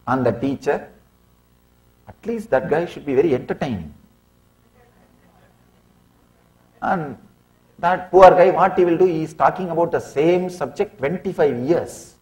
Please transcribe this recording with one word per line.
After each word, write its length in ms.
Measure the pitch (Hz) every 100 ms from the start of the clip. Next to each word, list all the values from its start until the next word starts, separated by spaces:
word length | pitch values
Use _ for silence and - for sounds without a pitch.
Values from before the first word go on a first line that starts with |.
| -
and 180 | 131
the 80 | 123
teacher, 560 | 107 135 135 - 156 - - _ _ _ _ _ _ _ _ _ _ -
at 80 | - 208
least 260 | 233 214
that 180 | 131 -
guy 160 | 151 170
should 220 | - 143
be 80 | 131
very 180 | 165
entertaining. 580 | 127 - 185 156 104 78 - _ _ _ _ _ _ _ _ _ _ _ _ _ _ _ _ _ _ _ _ _ _ _ _ _ _ _ _
And 340 | - 190 151 113 - _ _ _ _ _
that 320 | 170 180 -
poor 180 | 180 185
guy, 220 | - 185
what 260 | 156 185 185
he 80 | 175
will 140 | 165
do, 60 | 185
he 180 | 160
is 100 | 156
talking 380 | - 143 165 185
about 200 | 160 170
the 80 | 147
same 520 | - - 160 180 180
subject 480 | - 143 - 202 -
twenty-five 580 | 135 180 196 175 151 120 131
years. 460 | 165 101 - - _